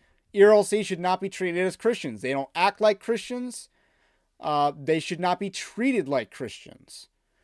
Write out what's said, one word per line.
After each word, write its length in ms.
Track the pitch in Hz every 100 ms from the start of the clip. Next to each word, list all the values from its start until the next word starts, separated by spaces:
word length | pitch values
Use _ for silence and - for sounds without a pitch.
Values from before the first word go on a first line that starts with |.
| _ _ _
E 80 | 196
R 100 | 208
L 120 | 208
C 180 | 196 214
should 180 | 196 175
not 200 | 180 185
be 80 | 196
treated 360 | - 185 170
as 120 | 185 -
Christians. 460 | 226 226 147 107
They 100 | 123
don't 180 | 139 135
act 260 | 165 196 -
like 180 | 214 196
Christians. 680 | - 226 - 247 247 - - _ _ _ _ _ _ _
Uh, 340 | 156 147 147 147
they 220 | 139 160
should 180 | - 170
not 220 | 180 180
be 100 | 196
treated 580 | - - 202 262 240 135
like 220 | 139 110
Christians. 800 | - 117 - - - - - - _ _ _